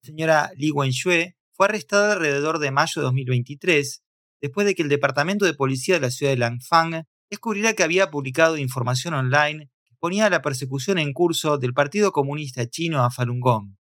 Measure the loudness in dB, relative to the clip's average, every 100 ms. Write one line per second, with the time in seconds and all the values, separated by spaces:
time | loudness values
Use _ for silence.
0 | -14 -4 4 4 2 -2 -2 0 0 0
1 | 2 2 2 _ _ 2 2 2 0 2
2 | 4 2 2 2 0 0 0 2 2 0
3 | 0 0 0 -2 -2 -4 2 2 0 -10
4 | _ _ _ _ -6 0 0 0 0 2
5 | 2 0 -2 0 0 0 -2 -2 0 0
6 | 0 -2 -2 0 -2 -4 2 2 2 -4
7 | -10 _ _ -10 -6 0 0 2 2 2
8 | 0 -2 -4 2 2 2 -4 -4 -2 -2
9 | -2 -2 2 2 2 -2 -16 _ _ _
10 | -4 2 2 2 -2 -6 -6 -6 -2 0
11 | -2 0 0 2 0 0 0 0 0 0
12 | 0 0 -2 -6 -8 -8 -8 -4 -4 0
13 | -2 -2 -4 -2 -2 -2 -6 -20